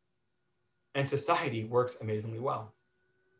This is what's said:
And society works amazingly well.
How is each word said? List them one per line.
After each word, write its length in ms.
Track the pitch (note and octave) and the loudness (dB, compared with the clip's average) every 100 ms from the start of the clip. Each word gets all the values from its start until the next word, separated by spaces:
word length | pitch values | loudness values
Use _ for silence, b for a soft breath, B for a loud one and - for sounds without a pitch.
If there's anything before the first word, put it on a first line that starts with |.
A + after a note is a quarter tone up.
| _ _ _ _ _ _ _ _ _ | _ _ _ _ _ _ _ _ _
And 140 | C#3 C3+ | -2 0
society 560 | C3+ - E3+ D#3 A#2 | 0 2 2 2 -2
works 320 | A2 A#2+ B2 - | 0 2 2 0
amazingly 380 | A2 G#2+ A2 A2+ | -4 -2 -4 -4
well. 360 | C3 B2 G#2+ _ _ _ _ _ _ _ | -4 -4 -8 _ _ _ _ _ _ _